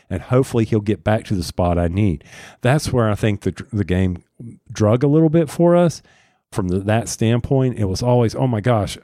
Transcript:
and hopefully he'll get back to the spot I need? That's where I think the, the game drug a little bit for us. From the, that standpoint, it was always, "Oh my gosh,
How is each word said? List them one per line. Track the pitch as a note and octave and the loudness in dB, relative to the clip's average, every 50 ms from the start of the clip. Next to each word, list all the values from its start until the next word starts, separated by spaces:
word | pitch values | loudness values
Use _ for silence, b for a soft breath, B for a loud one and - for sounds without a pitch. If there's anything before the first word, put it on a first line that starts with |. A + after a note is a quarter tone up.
| B B | B B
and | G2 D#2+ | -8 -8
hopefully | - - B2+ C3 C3 - - A#2 A2 | -4 0 0 0 0 0 0 -2 0
he'll | - A#2 G#2+ | 0 0 0
get | G#2 A2 G2+ - - | 0 -2 -4 -2 0
back | G#2 G#2+ A2+ - | -2 -2 -2 -2
to | - G#2+ | -4 -4
the | F2+ E2+ | -4 -4
spot | - - - F2+ F2 E2+ | -4 -4 -2 0 0 0
I | F2 F2 E2+ | 0 0 0
need? | E2+ G2+ G#2+ F#2+ D#2 C#2+ B B B B B B B B | 0 0 0 0 0 -4 B B B B B B B B
That's | - B2 C#3+ D3 - - C3 | 0 0 0 0 -2 -2 0
where | B2 A2 G#2+ | 0 0 0
I | G2+ | 0
think | - A2+ G#2+ G2+ - | 0 -2 -2 -2 -2
the, | - F#2+ - - - - A2+ | -4 -6 -6 -6 -10 -6 -4
the | G2+ F#2+ | -4 -2
game | E2 F2+ F#2 F#2+ F#2 F2 - - _ _ - B2 A2+ - - _ - | 0 0 0 0 0 -2 -6 -10 _ _ -20 -20 -20 -20 -20 _ -14
drug | A2 - G#2+ G#2 A#2 B2 D3 | -4 0 2 2 2 2 2
a | |
little | C#3+ D3 D#3+ E3 D#3 | 2 2 4 2 4
bit | D3+ E3+ D#3 C3 | 2 0 0 0
for | - - E3+ F3 F3 | 0 2 2 4 4
us. | F3 F3 D#3+ - - b b b b b b b b b _ - | 4 4 2 0 -4 b b b b b b b b b _ -6
From | A2+ F#2 F2+ | -4 -2 -2
the, | F2+ G2+ | -2 -2
that | G2 G#2 G#2+ A#2 - - | 0 0 0 0 -2 -4
standpoint, | - - A2+ A2 A#2+ A#2+ - - C#3 C3 C3 B2+ A2+ | -4 -2 0 0 2 0 0 0 0 0 0 0 -2
it | A2+ G#2 | -2 -2
was | F#2+ F#2+ - | -2 -2 -2
always, | B2 B2 B2 B2 A#2 G#2+ - | 0 2 2 4 2 2 0
"Oh | - C3+ | 0 -2
my | B2+ A#2 G#2 | 0 0 0
gosh, | F#2+ B2 A#2 G#2+ F#2+ - - - | 0 0 0 0 0 -4 -6 -12